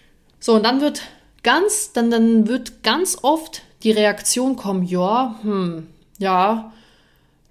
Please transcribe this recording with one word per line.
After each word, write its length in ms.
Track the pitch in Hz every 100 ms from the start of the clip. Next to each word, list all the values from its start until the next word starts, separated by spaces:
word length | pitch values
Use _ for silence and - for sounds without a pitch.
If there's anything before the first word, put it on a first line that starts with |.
| _ _ _ _
So, 160 | -
und 80 | 220
dann 180 | 220 269
wird 220 | 294 - - - _ _
ganz, 500 | 233 277 415 - -
dann, 180 | 240 233
dann 380 | 233 226 226 214
wird 340 | 262 254 -
ganz 360 | - 269 370 -
oft 400 | 254 320 320 - - _
die 100 | 220
Reaktion 640 | 214 208 208 - 247 262 262
kommen, 280 | 202 190
Ja, 500 | 180 180 185 233 262 220
hm, 460 | 214 196 175 165 160 - _ -
ja, 540 | 190 185 190 226 220 - _ _ _ _ _ _ _